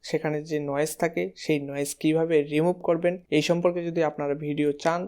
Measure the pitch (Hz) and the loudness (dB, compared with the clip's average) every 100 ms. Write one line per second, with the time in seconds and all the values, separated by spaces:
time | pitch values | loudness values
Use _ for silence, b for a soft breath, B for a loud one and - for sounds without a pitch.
0 | - 156 151 151 156 151 143 139 156 - | -4 -2 -2 -4 -4 -4 -2 -2 -2 -2
1 | 170 165 185 - - 151 143 139 143 - | -2 -2 -6 -6 -2 -2 -2 -4 -6 -2
2 | 156 160 165 156 147 151 170 180 - 165 | 0 2 4 2 2 2 2 0 0 2
3 | 175 180 _ 151 147 175 175 175 170 170 | 2 -2 _ 0 4 2 2 0 -2 0
4 | 156 151 143 143 151 143 147 143 165 170 | 0 0 -4 -2 -2 0 0 2 0 0